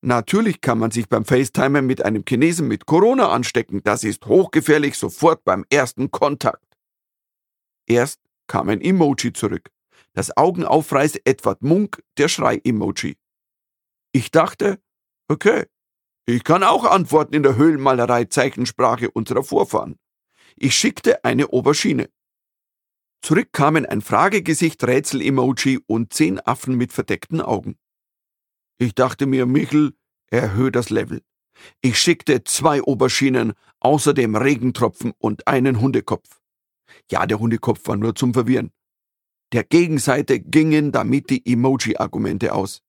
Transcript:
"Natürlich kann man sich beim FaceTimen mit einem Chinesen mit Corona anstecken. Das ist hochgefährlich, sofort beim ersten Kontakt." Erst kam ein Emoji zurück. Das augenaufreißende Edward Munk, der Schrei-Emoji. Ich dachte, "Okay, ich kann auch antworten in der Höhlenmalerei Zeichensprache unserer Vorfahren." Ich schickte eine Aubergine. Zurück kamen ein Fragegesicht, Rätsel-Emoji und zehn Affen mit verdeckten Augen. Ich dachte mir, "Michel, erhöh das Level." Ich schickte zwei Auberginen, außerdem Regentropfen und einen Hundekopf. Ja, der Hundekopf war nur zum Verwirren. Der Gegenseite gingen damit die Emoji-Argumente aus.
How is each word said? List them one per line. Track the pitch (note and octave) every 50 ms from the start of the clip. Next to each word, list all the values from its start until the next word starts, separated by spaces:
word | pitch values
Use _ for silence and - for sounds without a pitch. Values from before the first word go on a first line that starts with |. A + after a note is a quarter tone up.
"Natürlich | - A#2 A#2+ A#2+ A#2 - - G3+ A3+ A3 E3+ -
kann | - - A#2+ A2+
man | A2+ A2+
sich | G#2+ A#2 A2+ -
beim | - A2+ G#2+
FaceTimen | - C3+ B2 C#3 C3 _ - - C3+ C#3 D3 C3+
mit | B2+ C3 B2+ -
einem | G2+ A2 G#2+ - -
Chinesen | B2+ A#2 C3+ E3 E3+ E3+ D#3+
mit | B2+ A2 G#2 -
Corona | - D#3 E3 F#3+ A3+ C4 C4+ A#3 -
anstecken. | F#2 B2 B2 - - B2 A2 _ - G2+ -
Das | - G#2 B2 -
ist | A2+ G#2 - -
hochgefährlich, | - A2 F3+ F#3+ - - D#3 D3+ - D3+ D3+ D3 C#3+ - -
sofort | - - - - - E3+ E3 - _
beim | - F#2 F#2 F#2 _
ersten | - C#3+ C3 B2 - - B2+ -
Kontakt." | - - - C#3+ C#3+ B2+ - B2+ - - _ _ _ _ _ _ _ _ _ _ _ _ _ _ _ _ _ _ _ _ _ _ _ _ _
Erst | _ A2+ A#2+ B2 C#3+ - _ _ _ _ _ _ _
kam | - F#2+ - -
ein | G#2 G2+
Emoji | - - F#3 F#3+ E3 C#3+ C#3 - - B2 -
zurück. | - - G#2 F2 E2 _ - _ _ _ _ _ _ _ _ _
Das | - G2 - -
augenaufreißende | - C#3+ F3 F#3 F3 E3 - - D#3 D#3 - - C3+ C#3+ D#3 - - _
Edward | - C3 - - A2 F#2+ _ -
Munk, | C3+ D#3+ F#3+ G#3+ G3 - - - _ _ -
der | C#3+
Schrei-Emoji. | E3 - - E3 - A2+ - - B2 A#2+ G#2 G2 - - - - - - _ _ _ _ _ _ _ _ _ _ _ _ _ _ _ _ _ _ _
Ich | _ C3+ A#2 - -
dachte, | E3 D#3+ F3+ - _ - G3+ G3 - _ _ _ _ _ _ _ _ _ _
"Okay, | D3 D3+ - G3+ - - - _ _ _ _ _ _ _ _ _ _ _ _
ich | - A#2+ A#2+ -
kann | - D#3 F#3 G3
auch | G3+ B3 - A#3
antworten | A#3 - F#3+ F3 - - D#3 D3+ - -
in | D3+ C#3+
der | C#3 B2+
Höhlenmalerei | A2 C#3+ E3 D#3+ C#3+ C3 C3+ C3 B2 A#2+ A#2 B2 A#2+ A#2+
Zeichensprache | - - - C3 C3+ - - B2 A#2+ - _ B2 A#2+ A#2 A#2+ A#2+ -
unserer | - A2+ A2+ - - G#2 G#2
Vorfahren." | - - - G3+ F#3+ - G#2+ - - - _ _ _ _ _ _ _ _ _ _ _ _
Ich | _ - C3+ A#2
schickte | - - A3 - - - - - - _
eine | B2 A#2+ A#2+ C#3+ - -
Aubergine. | B2+ B2+ C3 D3+ D3+ - - - B2+ - - _ _ _ _ _ _ _ _ _ _ _ _ _ _ _ _ _ _ _ _ _ _ -
Zurück | - D3+ F3+ B3 _ _
kamen | - C#3+ D3 D#3 D#3+ -
ein | - - G2+
Fragegesicht, | G#2 - - G#2 D3 G3 G3 G#3 E3+ - D#3+ - F3 E3 D#3 _ -
Rätsel-Emoji | A#2+ B2 C3+ - - - C3 D#2 A#2 C#3 C3 B2 B2+ C3+ A#2+ - C#3 C3 B2 -
und | _ G#2+ A2+ A#2 - -
zehn | - D#3 D#3+ F#3+ -
Affen | - - B2 - - - C3
mit | B2 B2 B2 -
verdeckten | - B2+ - G#2 F2+ - - - E3
Augen. | - - A#2+ G2 E2+ - - _ _ _ _ _ _ _ _ _ _ _ _ _ _ _ _ _ _ _ _ _
Ich | B2 B2 G#2
dachte | - B2+ B2+ - - C#3+
mir, | C#3 C3 C3 B2+
"Michel, | B2 B2+ D3 - - - D3+ D3+ C#3 - _ _ _ _ _ _
erhöh | _ - A#2 B2+ A2 F#2+ G#2 C3 C3 A2+
das | B2 A#2+ -
Level." | G#2+ G#2+ G#2 - - - _ _ _ _ _ _ _ _ - - _ _ _
Ich | C3+ A#2 -
schickte | - F3 E3+ - - - C#3+ B2 -
zwei | - - - C3+ D#3+ D3 C#3+ -
Auberginen, | - C#3 G#2+ C3 B2+ - - C#3 C#3 B2+ B2+ A#2 A2+ G#2 _ _ _ _ _
außerdem | _ B2 C#3+ D3+ - D3+ C#3+ C3+ B2 A2+ A2
Regentropfen | G#2+ G2+ C#3 D3 A#2+ A2+ B2+ - - B2 A2 - - - A#2+ - _
und | - G#2+ G#2 - -
einen | - C#3+ C3 B2+ C3+ C3 A2
Hundekopf. | A2+ C3+ A#2+ A#2+ - - A2+ G#2+ _ _ - _ _ _ _ _ _ _ _ _ _ _ - _ _ _ -
Ja, | - -
der | - G#2+ G#2
Hundekopf | A2+ A#2 A2+ A2 - - G#2+ - -
war | - -
nur | G2+ G#2 A2+ A2
zum | - - B2+ A#2
Verwirren. | C3 A#2+ A#2+ B2+ A#2+ - - _ _ _ _ _ _ _ _ _ _ _ _ _ _ _ _ -
Der | A#2+ G#2+
Gegenseite | _ - E3 F3 F3 D#3 C#3+ - - C3 C#3 - - C3 -
gingen | - - - D#3 D#3 D#3+ D3+ D3+ D3 D3
damit | C#3 C#3 G2+ G#2+ B2 C#3+ C#3 -
die | C3+ B2+ _
Emoji-Argumente | - B2 A#2 A#2+ C3 C3+ B2 - A#2+ - - A2 A#2+ - - G#2+ G2+ F#2+ G2 F#2+ - -
aus. | - F#2+ G2 - - _